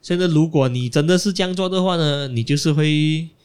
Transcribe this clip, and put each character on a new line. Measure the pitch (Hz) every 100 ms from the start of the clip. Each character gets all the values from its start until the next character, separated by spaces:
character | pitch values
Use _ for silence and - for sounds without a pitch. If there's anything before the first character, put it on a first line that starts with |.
现 | - 175
在 | 185
如 | 156 160
果 | 156 131
你 | 123 123
真 | 147 151
的 | 180
是 | 208
这 | 180
样 | 185
做 | 185 185
的 | 185
话 | 185 175
呢， | 151 143 139
你 | 120
就 | 113 143
是 | 165
会 | 151 156 151 156 156 160 _